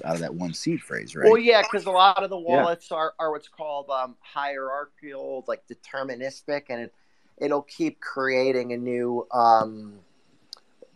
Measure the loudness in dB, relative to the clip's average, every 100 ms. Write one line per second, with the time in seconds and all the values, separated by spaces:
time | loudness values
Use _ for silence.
0 | -6 -6 -6 -6 -8 -6 -4 -6 -6 -10
1 | -10 4 6 6 6 4 4 -2 0 6
2 | 6 6 0 -4 2 2 2 0 -4 -4
3 | -2 -2 -4 -4 -10 -12 -10 -8 -4 -4
4 | -4 -10 -12 -6 -6 -4 -6 -6 -8 _
5 | -16 -12 -8 -8 -6 -8 -10 -20 -12 -8
6 | -6 -6 -10 -10 -6 -6 -6 -8 -10 -14
7 | _ _ _ -6 -2 -2 -4 -4 -4 -4
8 | -10 -4 0 2 2 0 -2 -6 -4 -2
9 | -2 -4 -2 4 6 6 4 -6 -16 -20
10 | _ _ _ _ _ -20 _ _ -14